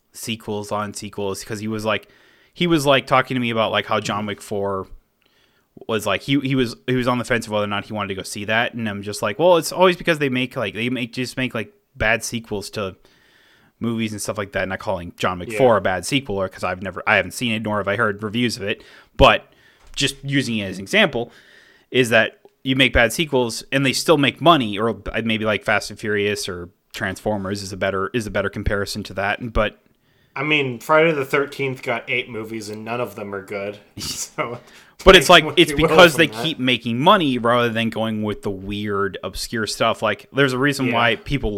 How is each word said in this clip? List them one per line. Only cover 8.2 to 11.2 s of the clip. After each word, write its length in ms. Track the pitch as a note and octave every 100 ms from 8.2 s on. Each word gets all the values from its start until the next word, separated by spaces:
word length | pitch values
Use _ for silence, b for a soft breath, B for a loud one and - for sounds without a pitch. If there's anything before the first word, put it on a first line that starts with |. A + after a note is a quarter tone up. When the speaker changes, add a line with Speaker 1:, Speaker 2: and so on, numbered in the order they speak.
Speaker 1:
see 220 | - A2 G2+
that. 280 | A2 A#2+
And 120 | A#2+ A2
I'm 140 | G2+
just 200 | G2+ G2+
like, 160 | G#2+ G#2
"Well, 180 | F3 E3+
it's 140 | -
always 240 | - F#3 F3
because 220 | - D#3
they 100 | C#3+
make, 240 | B2+ B2+ C3+
like, 180 | G#2
they 140 | F#2 A#2+
make, 220 | B2 A#2+
just 220 | B2+